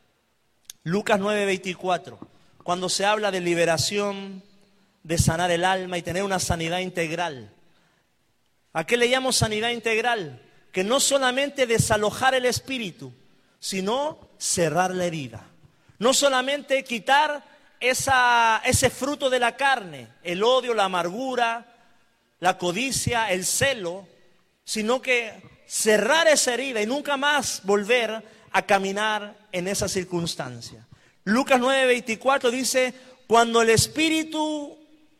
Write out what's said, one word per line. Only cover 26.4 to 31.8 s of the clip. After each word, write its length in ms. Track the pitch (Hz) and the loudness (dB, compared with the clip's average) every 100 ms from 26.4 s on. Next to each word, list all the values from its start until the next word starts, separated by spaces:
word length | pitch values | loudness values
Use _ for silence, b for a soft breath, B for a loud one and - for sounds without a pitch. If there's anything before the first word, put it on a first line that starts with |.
| - | 2
herida 280 | 240 269 226 | -2 -2 -2
y 40 | 214 | -2
nunca 300 | 285 285 277 | -2 -2 -2
más 440 | 285 294 - - | 0 0 -2 -4
volver 800 | 185 208 202 247 220 220 - - - | 0 0 2 0 0 -6 -12 -20 -4
a 80 | 190 185 | -2 2
caminar 680 | 196 190 196 214 214 208 - _ | 2 2 -2 -2 -2 -6 -16 _
en 160 | 185 180 | -6 -4
esa 220 | 202 202 | -4 -4
circunstancia. 1000 | 190 180 175 170 - 135 120 113 113 117 b b b | -4 -4 -4 -4 -6 -10 -10 -16 -18 -20 b b b
Lucas 340 | - 226 277 254 | -2 0 4 2
nueve 280 | 247 269 | 4 2